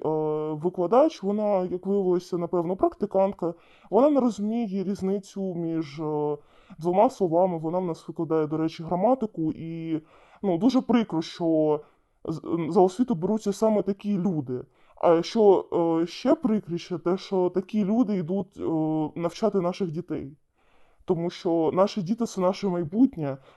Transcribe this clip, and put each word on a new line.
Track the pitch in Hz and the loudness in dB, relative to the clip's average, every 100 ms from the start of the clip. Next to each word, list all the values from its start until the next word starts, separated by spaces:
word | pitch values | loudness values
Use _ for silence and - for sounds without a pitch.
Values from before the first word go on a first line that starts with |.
| 151 | -2
е, | 156 156 151 156 | -2 0 -2 -4
викладач, | 156 170 180 175 226 311 - | -4 -4 -2 2 4 4 2
вона, | 196 208 208 196 185 | -4 -2 0 0 -2
як | 175 190 | -4 -2
виявилося, | 202 185 175 - 170 | 0 2 0 -2 -4
напевно, | 170 180 165 190 | -2 -2 -2 0
практикантка, | 339 - 202 190 196 202 170 175 _ _ - | -2 0 -2 0 0 0 -6 -6 _ _ -2
вона | 202 285 | 4 4
не | 285 | 4
розуміє | 240 196 208 226 226 196 | 2 0 -4 -4 -4 -4
різницю | 185 202 190 208 196 202 190 | -4 -4 -2 -4 -6 -8 -6
між, | 170 165 160 151 143 | -4 -4 -4 -6 -6
е, | 156 151 147 147 - _ - - | -4 -2 -2 -4 -10 _ -20 -6
Двома | 165 185 240 | 0 4 4
словами, | - 185 165 185 165 | 2 0 4 2 0
вона | 160 180 | -4 -2
в | 185 | -2
нас | 160 - | -6 -8
викладає, | 160 160 160 151 | -6 0 0 0
до | 156 | -2
речі, | 160 160 | -2 -4
граматику, | 165 175 214 262 220 - 156 | -4 0 2 2 -2 -4 -4
і, | - 165 165 165 156 - - _ - | -4 -8 -8 -4 -4 -6 -20 _ -6
ну, | 202 170 | -2 2
дуже | 226 254 | 2 2
прикро, | - 247 220 160 | 2 2 2 -2
що | 160 - 165 160 156 151 - _ _ _ - | -6 -4 0 2 2 0 -4 _ _ _ -10
з, | 156 - | -8 -4
м, | 170 151 | -4 2
за | 180 | 4
освіту | 185 185 247 165 | 4 4 -2 0
беруться | 190 214 202 | -2 -2 -2
саме | 196 220 214 | 0 2 2
такі | 190 196 202 202 | 0 -4 -2 0
люди. | 190 156 127 127 - _ _ - | 0 -2 -4 -6 -10 _ _ 0
А | - 165 | 4 4
що, | 226 233 208 180 - 165 165 165 | 2 4 6 6 4 0 2 2
е, | 170 | 0
ще | - 247 320 | -2 2 2
прикріше, | - 214 - 170 - 170 | 2 0 -2 -8 -6 -4
те, | 170 185 | -2 -2
що | - 190 180 | -2 0 0
такі | 180 180 214 196 | -2 -2 -2 0
люди | 226 208 202 | 2 0 -2
йдуть, | 160 196 190 - | -2 -4 -6 -6
е, | 90 160 156 156 151 - | -2 0 0 0 -2 -4
навчати | 170 - 220 202 | -6 -2 0 0
наших | 175 180 185 | -2 -2 -4
дітей. | 156 175 151 135 151 _ _ _ _ _ _ - | -6 -8 -8 -10 -16 _ _ _ _ _ _ -4
Тому | 170 170 | -2 -4
що | - 185 165 160 | -4 -2 0 2
наші | 170 202 - | 2 2 0
діти — | 170 226 226 | -4 -4 -4
це | 190 | 0
наше | 180 190 202 | 0 0 -2
майбутнє, | 175 160 208 269 170 143 135 - | -2 -2 2 2 2 -6 -8 -12